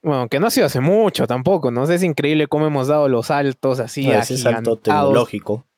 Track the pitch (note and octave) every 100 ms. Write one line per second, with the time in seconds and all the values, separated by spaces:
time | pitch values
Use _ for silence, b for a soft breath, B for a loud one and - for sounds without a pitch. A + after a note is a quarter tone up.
0 | E3 C3+ A#2+ C#3 A3 C#4 D#3 C3 C#3+ G#3
1 | G#3+ - B2 B2 C3+ F#3 C3+ A#2+ D3 F3
2 | F3+ D3 C#3+ D#3 D3 D3+ D#3 C#3+ C3 D3+
3 | C#3+ B2 A2+ D3 C#3+ C3 C3+ C3 A2 -
4 | C3+ G#2+ - C3 A#2+ A#2 A2+ A2+ - B2
5 | C#3+ B2 A#2+ G#2 - A2+ _